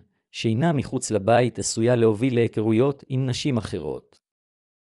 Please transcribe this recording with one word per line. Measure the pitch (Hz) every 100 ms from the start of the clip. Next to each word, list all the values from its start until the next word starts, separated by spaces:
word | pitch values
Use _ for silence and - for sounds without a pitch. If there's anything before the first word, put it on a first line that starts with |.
| _ _ _
שינה | - 117 113 165
מחוץ | 147 - 131 -
לבית | 107 98 117 123 107
עשויה | 98 - 113 123
להוביל | 113 104 131 120
להיכרויות | 117 - 110 110 139 139 -
עם | 131 135
נשים | 123 151 120
אחרות. | 92 98 76 64 - _ _ _ _ _ _ _ _